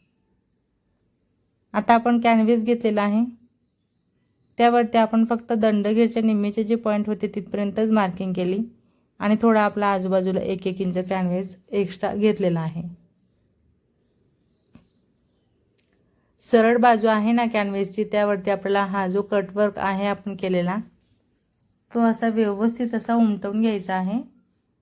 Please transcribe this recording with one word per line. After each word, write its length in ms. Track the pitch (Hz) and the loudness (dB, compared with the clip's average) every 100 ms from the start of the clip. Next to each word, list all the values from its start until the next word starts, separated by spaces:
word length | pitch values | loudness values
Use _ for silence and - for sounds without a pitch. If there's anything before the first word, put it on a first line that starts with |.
| _ _ _ _ _ _ _ _ _ _ _ _ _ _ _ _ _ | _ _ _ _ _ _ _ _ _ _ _ _ _ _ _ _ _
आता 220 | 208 208 | -2 2
आपण 260 | 233 240 240 | 4 4 2
कॅनव्हास 440 | 233 226 220 233 | 4 4 4 2
घेतलेला 380 | 226 233 226 208 | 2 0 0 0
आहे, 220 | 202 214 247 - _ _ _ _ _ _ _ _ _ _ _ - | 0 0 -2 -6 _ _ _ _ _ _ _ _ _ _ _ 2
त्यावरती 400 | 233 240 233 233 | 4 4 2 2
आपण 260 | 220 226 | 2 2
फक्त 280 | 226 233 - | 0 -2 -2
दंडगेरच्या 720 | 233 220 208 208 220 226 233 | 0 2 2 2 2 2 2
निम्मेचे 420 | 220 208 208 214 | 0 0 0 -2
जे 100 | 214 | -2
पॉइंट 340 | 233 226 208 208 | -2 0 -2 -2
होते 240 | 208 208 | -4 -4
तिथपर्यंतच 560 | 208 180 202 202 202 220 | -6 -6 -4 -4 -2 0
मार्किंग 420 | 214 190 180 190 | 2 0 -2 -4
केली 260 | 180 180 202 233 - _ _ _ - | -2 -2 -2 -6 -12 _ _ _ -6
आणि 180 | 208 220 | 0 2
थोडा 200 | 233 220 | 4 4
आपला 300 | 208 202 202 | 2 0 0
आजूबाजूला 480 | 196 185 190 185 190 | 0 0 0 2 -2
एक 260 | - 190 190 | -2 -4 -6
एक 140 | 185 | -4
इंच 180 | 185 180 185 | -4 -4 -4
कॅनव्हास 500 | 190 180 180 190 - _ | -2 -2 -2 -6 -14 _
एक्स्ट्रा 460 | 202 190 - 202 | -4 -4 -4 -6
घेतलेला 460 | 202 214 208 185 170 | 0 0 2 0 0
आहे. 220 | 160 165 170 - _ _ _ _ _ _ _ _ _ _ _ _ _ _ _ _ _ _ _ _ _ _ _ _ _ _ _ _ _ _ _ _ _ _ | -4 -8 -12 -16 _ _ _ _ _ _ _ _ _ _ _ _ _ _ _ _ _ _ _ _ _ _ _ _ _ _ _ _ _ _ _ _ _ _
सरळ 360 | - 233 226 240 | 2 4 4 4
बाजू 300 | 240 220 220 | 4 4 2
आहे 260 | 214 214 | 2 2
ना 140 | 233 233 | 0 0
कॅनव्हासची, 580 | 220 202 196 196 190 | -2 -2 -4 -4 -4
त्यावरती 460 | 208 208 208 202 196 | -2 0 0 0 -2
आपल्याला 340 | 190 190 202 | -2 0 0
हा 240 | 196 196 185 | 0 -2 -2
जो 140 | 196 | -2
कट 220 | 202 208 185 | -2 -2 -2
वर्क 180 | 202 208 202 | -2 -2 -2
आहे 300 | 196 190 202 | -4 -2 -2
आपण 300 | 196 202 190 | -4 -8 -6
केलेला, 400 | 190 180 175 208 - _ _ _ _ _ _ _ _ _ _ | -2 -2 -2 -4 -8 _ _ _ _ _ _ _ _ _ _
तो 60 | 233 | 0
असा 280 | 226 226 233 | 0 2 -2
व्यवस्थित 640 | 220 208 196 233 233 233 | 0 0 0 -2 -2 -4
असा 200 | 220 226 | -4 -2
उमटवून 480 | 233 220 196 202 214 | 2 2 0 -4 -2
घ्यायचा 320 | 226 208 185 | 0 -2 -4
आहे 280 | 185 185 240 - _ _ _ _ _ | -4 -2 -4 -8 _ _ _ _ _